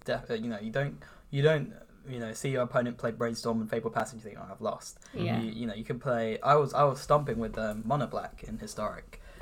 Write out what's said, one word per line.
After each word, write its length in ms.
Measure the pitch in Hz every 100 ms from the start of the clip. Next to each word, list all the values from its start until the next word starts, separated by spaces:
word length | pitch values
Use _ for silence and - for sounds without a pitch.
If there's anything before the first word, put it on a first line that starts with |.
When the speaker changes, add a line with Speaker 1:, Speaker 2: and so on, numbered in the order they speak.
| -
Speaker 1:
def-, 240 | 117 -
uh, 40 |
you 160 | 117 117
know, 100 | 104
you 120 | 110
don't, 260 | 139 143 - - - -
you 140 | 139
don't, 300 | 147 156 - - - - 135
you 120 | 123
know, 140 | 113
see 160 | 110 139
your 140 | 131
opponent 340 | 123 131 120 120
play 140 | 120
Brainstorm 500 | 110 117 113 117 113
and 80 | 110
Fabled 240 | 117 113
Passage 200 | 117 113 113
and 80 |
think, 140 | 107 -
"Oh, 80 | 95
I've 100 | 98
lost." 360 | 110 - - - -
Speaker 2:
Yeah. 260 | - 113 117
Speaker 1:
You, 120 | 113
you 140 | 110 117
know, 80 | 104
you 80 |
can 160 | 113 123
play, 400 | 139 117 113 107
I 140 | 131 147
was, 180 | 135
I 100 | 123
was 160 | 143 127
stomping 380 | - 147 139 117
with, 200 | 110 110
um, 240 | 110 107 110
Mono 220 | 143 110
Black 360 | 104 - -
in 140 | - 110
Historic. 640 | 107 - 107 - - - - -